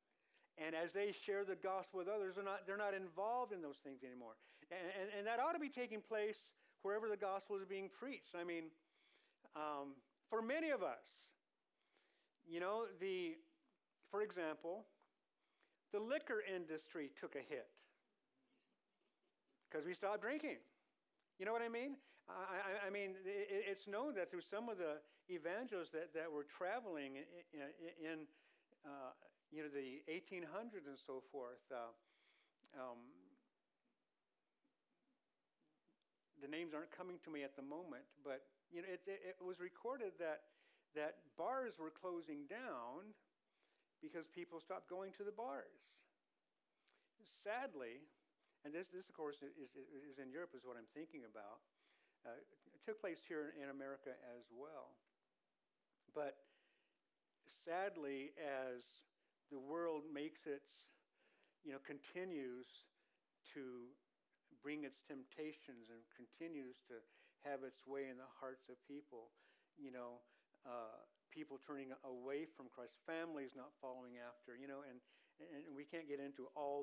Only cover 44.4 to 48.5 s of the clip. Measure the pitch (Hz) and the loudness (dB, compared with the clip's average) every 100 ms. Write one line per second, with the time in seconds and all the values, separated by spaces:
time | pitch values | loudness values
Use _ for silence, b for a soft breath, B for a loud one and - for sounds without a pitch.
44.4 | 165 165 - 185 - 180 196 - 202 208 | -4 -4 -2 -4 -2 -4 -4 -2 -2 0
45.4 | 247 277 - - - - - _ _ _ | 0 -2 -4 -12 -20 -20 -20 _ _ _
46.4 | _ _ _ _ b b b _ 208 - | _ _ _ _ b b b _ -20 -6
47.4 | 202 240 262 156 120 127 151 _ _ _ | 0 2 0 -2 -2 -4 -10 _ _ _
48.4 | b | b